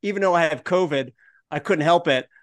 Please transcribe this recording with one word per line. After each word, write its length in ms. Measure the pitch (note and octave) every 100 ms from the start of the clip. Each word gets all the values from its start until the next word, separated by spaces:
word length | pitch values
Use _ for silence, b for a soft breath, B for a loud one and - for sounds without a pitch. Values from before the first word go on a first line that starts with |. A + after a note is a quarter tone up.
even 200 | G3 G3
though 120 | F#3+
I 80 | F3
have 200 | E3 D3+
covid, 500 | - F3+ F3+ C#3 C3+ b b b _
I 80 | D3+
couldn't 260 | - F3+
help 220 | D3+ F3 E3+
it. 220 | C3 - b